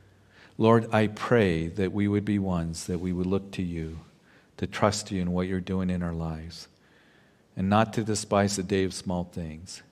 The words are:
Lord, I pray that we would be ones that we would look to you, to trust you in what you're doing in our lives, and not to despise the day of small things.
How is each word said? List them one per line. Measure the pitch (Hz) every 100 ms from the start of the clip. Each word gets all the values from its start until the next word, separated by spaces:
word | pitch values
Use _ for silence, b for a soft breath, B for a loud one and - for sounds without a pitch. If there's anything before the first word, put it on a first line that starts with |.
| b b b b b b
Lord, | 110 117 113
I | 110 107
pray | 107 - 120 98 80 82
that | 104 95
we | 101 101
would | 101 104
be | 101
ones | 95 87 82 80 -
that | 87
we | 92
would | 90 92
look | 98 98
to | -
you, | 87 85 80 80 - _ b b b -
to | 95
trust | - 107 101 -
you | 95
in | 87
what | 90 92
you're | 92
doing | 90 92 92
in | 90
our | 87
lives, | 82 82 80 82 - - _ b b b b b b b -
and | 95
not | 104 110
to | 113
despise | 107 104 - 101 101 98
the |
day | 92 98
of | 92
small | - 95 87
things. | 87 90 80 78 95 - -